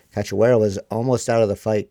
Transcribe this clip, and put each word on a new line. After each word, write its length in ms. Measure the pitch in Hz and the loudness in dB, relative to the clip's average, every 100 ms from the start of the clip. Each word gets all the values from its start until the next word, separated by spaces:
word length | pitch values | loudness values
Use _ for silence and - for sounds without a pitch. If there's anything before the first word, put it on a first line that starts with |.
| _ 104 | _ -8
Cachoeira 440 | 104 98 117 120 | -4 0 4 4
was 200 | 107 95 - | 2 -2 -6
almost 400 | 110 131 120 - | -4 -2 -2 0
out 140 | 117 | 0
of 60 | 107 | 0
the 60 | 98 | -2
fight, 340 | 110 107 101 | -2 -2 -4